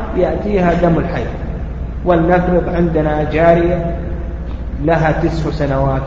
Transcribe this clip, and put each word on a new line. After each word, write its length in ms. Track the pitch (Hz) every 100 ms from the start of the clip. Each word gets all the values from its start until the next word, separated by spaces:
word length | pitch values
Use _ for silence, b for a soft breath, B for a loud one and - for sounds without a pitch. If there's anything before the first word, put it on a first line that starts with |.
| - 180
يأتيها 560 | 170 160 214 202 175
دم 260 | 165 175 160
الحيض، 280 | 135 135 117 - - - - - - - 175
ولنفرض 640 | 170 165 180 180 180 156 175
عندنا 560 | 175 156 151 151 147
جارية 640 | 151 170 170 170 180 - - - - - - - - - -
لها 280 | 151 160 156
تسع 400 | 156 165 160 156
سنوات 500 | - 139 135 135 131